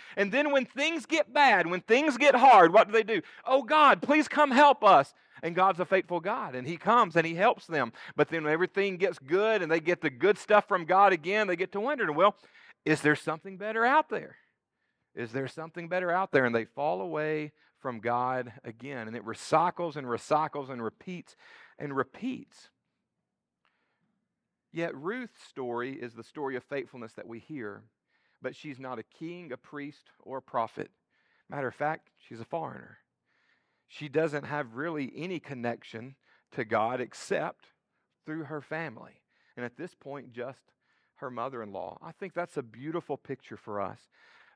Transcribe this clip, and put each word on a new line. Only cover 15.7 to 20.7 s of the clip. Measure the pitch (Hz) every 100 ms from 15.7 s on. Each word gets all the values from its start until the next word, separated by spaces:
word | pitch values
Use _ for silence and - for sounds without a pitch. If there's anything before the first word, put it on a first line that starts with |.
| 175 170
better | 180 180
out | 180 190
there?" | 139 123
And | 117
they |
fall | 110 - 147 185
away | 185 151 156 156 151 - _ _
from | 135 113
God | 117 120 127 127 123 -
again. | 123 113 135 131 110
And | 117
it | 110
recycles | 113 - 156 175 - 170 147
and | 127
recycles | 113 - 151 156 147
and | 131